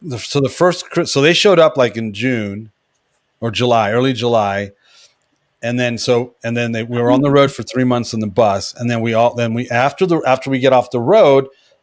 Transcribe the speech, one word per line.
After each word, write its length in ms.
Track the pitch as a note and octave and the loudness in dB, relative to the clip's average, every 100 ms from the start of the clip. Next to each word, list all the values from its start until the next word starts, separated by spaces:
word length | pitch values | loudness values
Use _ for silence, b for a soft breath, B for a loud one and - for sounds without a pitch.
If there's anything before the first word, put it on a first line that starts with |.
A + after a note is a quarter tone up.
the, 160 | - A#2 | -10 -10
so 220 | - C#3+ | -4 -2
the 80 | C3+ | -2
first 380 | - F3+ E3+ - | 2 0 0 -4
Chri-, 180 | - D3+ | -4 -2
so 140 | C#3 | 2
they 120 | D3+ | 2
showed 260 | F3 G#3 E3+ | 4 4 4
up, 160 | D#3+ C#3 | 4 4
like, 220 | A#2+ A2 | 0 -2
in 160 | A2 | -8
June 580 | G2 B2+ A#2+ G#2 G2+ A2 _ _ _ _ _ _ _ | -4 -4 -2 -4 -8 -14 _ _ _ _ _ _ _
or 100 | A#2 | -8
July, 400 | G2+ B2 A#2 G#2 | -2 0 2 2
early 220 | A#2 C3 | 0 0
July, 580 | A#2+ A#2+ A#2 G2+ G2 G2+ b b b b b _ _ _ _ | -2 0 0 0 -2 -6 b b b b b _ _ _ _
and 160 | A#2 B2 | -6 -2
then 200 | B2 A#2 | -2 -2
so, 360 | - A#2+ B2+ _ A#2 | 0 0 -2 _ -6
and 100 | A#2 | -4
then 160 | A#2 | -4
they, 100 | A2+ | -4
we 180 | A#2 A#2+ | -6 -2
were 100 | A#2+ | 0
on 100 | B2+ | 2
the 80 | C#3+ | 4
road 220 | C#3+ C#3 | 4 2
for 100 | - | 0
three 200 | A2 B2+ | -8 -2
months 300 | B2+ A#2+ A2+ | 0 -2 -4
in 80 | A2+ | -6
the 60 | G#2+ | -4
bus, 460 | G2 G#2+ G2 - - | 0 2 0 -6 -8
and 140 | A#2+ | -4
then 120 | A#2 | -2
we 120 | A#2 | -2
all, 220 | A2+ A#2+ A#2 | 2 0 0
then 180 | A#2 | -4
we, 160 | A#2 A#2 | -4 -2
after 360 | A#2 C#3 - F#3 | 0 0 0 0
the, 160 | E3 B2+ | 0 0
after 240 | C3+ C#3 | -2 -2
we 100 | C3 | 0
get 120 | C3 | 2
off 200 | B2+ B2 | 2 2
the 100 | A#2+ | -2
road, 460 | A#2+ G#3+ D#3+ C3+ C3+ b b b | 2 4 6 4 0 b b b